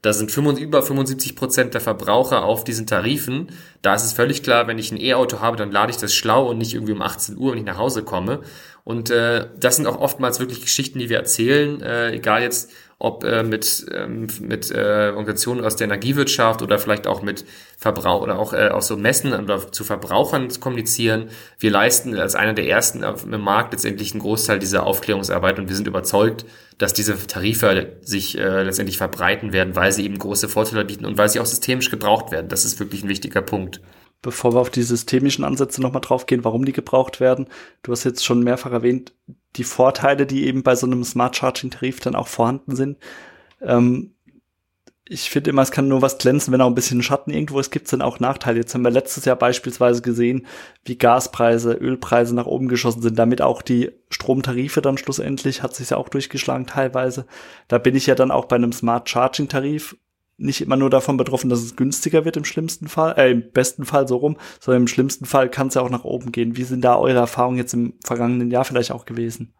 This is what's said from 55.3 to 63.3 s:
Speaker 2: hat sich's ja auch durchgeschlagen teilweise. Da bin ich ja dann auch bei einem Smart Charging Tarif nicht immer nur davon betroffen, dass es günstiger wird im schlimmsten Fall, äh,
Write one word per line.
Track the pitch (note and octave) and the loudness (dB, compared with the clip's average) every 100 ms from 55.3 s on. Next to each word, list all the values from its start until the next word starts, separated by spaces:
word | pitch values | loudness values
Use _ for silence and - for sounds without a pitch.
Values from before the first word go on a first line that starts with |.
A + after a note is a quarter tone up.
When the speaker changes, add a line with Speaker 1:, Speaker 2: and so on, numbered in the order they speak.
| C3+ C3+ C3 | -2 -4 -4
Speaker 2:
hat | C3+ | -6
sich's | - B2+ | -8 -4
ja | - | -4
auch | - | -2
durchgeschlagen | C#3 - C3+ - C3 B2+ | -6 -4 -6 -4 -4 -4
teilweise. | C#3 C3 B2+ C3 B2+ B2+ - - - _ | -2 -2 0 -2 -4 -10 -16 -20 -20 _
Da | A#2+ | 2
bin | A#2+ C3 | 4 2
ich | C3 | 4
ja | |
dann | B2+ C3 | 4 6
auch | C#3 | 4
bei | - B2 | 2 2
einem | A#2+ | 2
Smart | A#2 A#2 A#2+ - | 0 0 0 -2
Charging | B2+ C3 - C#3+ | 0 0 0 -2
Tarif | C#3+ C#3 D3+ D3+ - _ _ _ _ | -2 -2 -4 -6 -18 _ _ _ _
nicht | - C#3 | -4 -4
immer | - C3 | 0 4
nur | C3+ | 6
davon | C3 C3 C3+ | 4 4 0
betroffen, | B2+ B2+ C3 | 2 0 0
dass | A#2+ | 0
es | A#2 - | -2 -2
günstiger | B2+ C#3 - D#3+ | -2 0 2 2
wird | D#3+ D#3+ | 2 -4
im | D3 | -4
schlimmsten | - E3 - D3+ | -4 -6 -8 -6
Fall, | - D#3+ - | 0 2 6
äh, | C3 | 6